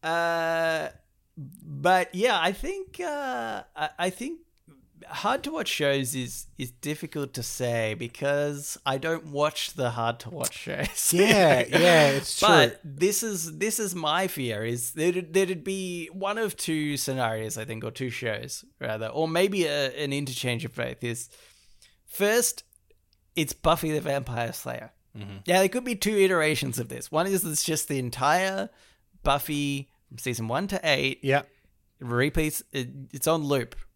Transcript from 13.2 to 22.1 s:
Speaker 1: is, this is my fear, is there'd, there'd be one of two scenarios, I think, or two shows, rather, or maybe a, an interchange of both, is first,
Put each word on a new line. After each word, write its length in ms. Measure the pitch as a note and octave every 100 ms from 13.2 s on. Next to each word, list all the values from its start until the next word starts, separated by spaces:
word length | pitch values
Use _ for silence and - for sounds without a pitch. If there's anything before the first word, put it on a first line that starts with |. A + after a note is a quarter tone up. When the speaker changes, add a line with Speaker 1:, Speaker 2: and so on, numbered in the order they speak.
Speaker 1:
is, 340 | A3+ G3 D#3+ D#3
this 220 | G#3 A3
is 160 | G#3 F3
my 320 | D#3 E3 F#3+
fear, 360 | - B2 G#2+
is 280 | A2+ A#2+ A#2+
there'd, 400 | - E3 F3 E3
there'd 300 | F3 F#3+ F3+
be 440 | D3 G3 F#3 F3 D#3+
one 240 | F3+ G3 G#3+
of 180 | G#3+ -
two 400 | - D#3 D3+ C#3
scenarios, 640 | - C3 A#2 A2 A2 G#2+
I 80 | A2
think, 180 | A2+
or 80 | A2+
two 180 | A#2 C3
shows, 540 | A#2 A#2+ G#2+ B2 - - _
rather, 280 | B2 A2 A2
or 200 | B2 D#3+
maybe 380 | E3 G3 G3 D#3+
a, 260 | D3 C3+ B2+
an 100 | D3
interchange 500 | C#3 C#3 B2+ B2+ A#2
of 100 | E3 -
both, 280 | B2 B2
is 240 | A#2+ A#2 - - - _ _ - - _
first, 580 | _